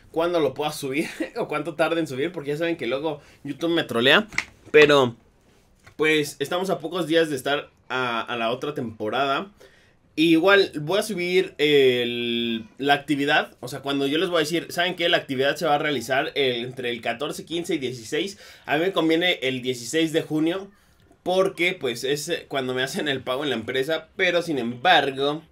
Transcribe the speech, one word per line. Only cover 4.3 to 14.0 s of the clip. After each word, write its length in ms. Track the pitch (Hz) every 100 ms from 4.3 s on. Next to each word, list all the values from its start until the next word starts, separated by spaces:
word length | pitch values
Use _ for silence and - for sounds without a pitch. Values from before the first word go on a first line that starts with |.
| - - - -
pero 460 | 151 147 143 123 123 _ _ _ _ _ _ - -
pues 400 | 156 156 147 -
estamos 320 | 139 180 190
a 80 | 170
pocos 300 | 156 180 151
días 220 | 165 160
de 40 |
estar 340 | 135 139 147 - _ -
a, 320 | 127 123 117
a 160 | 110 120
la 160 | 113
otra 220 | 131 147
temporada. 760 | 147 117 - 107 120 139 143 196 _ - _ _ _ _
Y 140 | - 165
igual 420 | 160 180 196 185 151
voy 240 | 151 196
a 20 |
subir 540 | 226 180 175 185 185 -
el, 1080 | 147 147 131 123 120 120 120 117 117 113 110 -
la 160 | 139
actividad, 640 | 143 - 143 143 156 226 -
o 80 | -
sea, 140 | 139
cuando 260 | 139 139